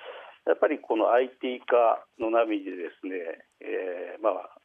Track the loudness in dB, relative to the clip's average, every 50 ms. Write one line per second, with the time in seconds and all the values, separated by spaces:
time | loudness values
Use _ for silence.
0 | -18 -16 -16 -16 -18 -20 -20 _ -2 -2 0 2 2 0 0 0 -4 -2 0 2
1 | 2 4 4 4 2 2 -2 _ -6 -6 -6 -6 -2 2 4 6 6 6 4 2
2 | -2 _ _ -6 -2 0 2 2 2 2 0 -4 -4 -6 -8 -8 -8 -10 -10 _
3 | -10 -8 -6 -6 -6 -8 -10 -12 _ _ _ -16 -10 -6 -6 -4 -4 -6 -6 -8
4 | -8 -10 -8 -2 -2 0 0 -2 -4 -12 -18 -20 _